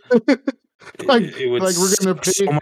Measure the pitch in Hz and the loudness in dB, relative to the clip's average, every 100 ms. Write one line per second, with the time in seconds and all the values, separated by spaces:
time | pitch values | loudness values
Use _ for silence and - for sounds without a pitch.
0 | - 240 - 262 - - _ _ - - | 0 2 2 -2 -2 -10 _ _ -20 -8
1 | - 240 170 - 127 123 185 175 190 208 | 0 0 0 -4 -2 0 0 0 0 0
2 | 190 175 - - 196 147 | -2 -2 -2 0 0 -2